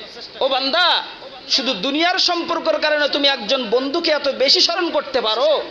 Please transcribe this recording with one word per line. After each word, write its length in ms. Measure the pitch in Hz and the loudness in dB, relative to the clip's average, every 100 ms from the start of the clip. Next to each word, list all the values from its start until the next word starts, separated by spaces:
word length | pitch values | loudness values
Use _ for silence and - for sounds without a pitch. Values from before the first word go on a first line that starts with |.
| - 240 - 214 | -14 -16 -16 -4
ও 80 | 262 | 0
বান্দা, 540 | 262 269 330 339 240 - - - - - | 0 0 2 2 2 -2 -12 -16 -16 -4
শুধু 240 | - 247 | -2 0
দুনিয়ার 440 | 202 254 285 339 - | -2 -2 0 0 2
সম্পর্কের 640 | - 339 330 330 320 302 | 0 0 -2 -2 0 0
কারণে 280 | 302 302 285 | 2 2 0
তুমি 200 | 294 277 | 2 2
একজন 360 | 269 208 262 226 | 0 -2 -2 2
বন্ধুকে 400 | 240 269 339 339 | 0 0 -2 0
এত 180 | 294 277 | 0 0
বেশি 320 | 220 523 359 | 0 4 4
স্মরণ 300 | 339 349 339 | 4 2 0
করতে 300 | 302 285 254 | -2 -2 -2
পারো, 420 | 214 220 294 269 - | 0 2 2 2 -2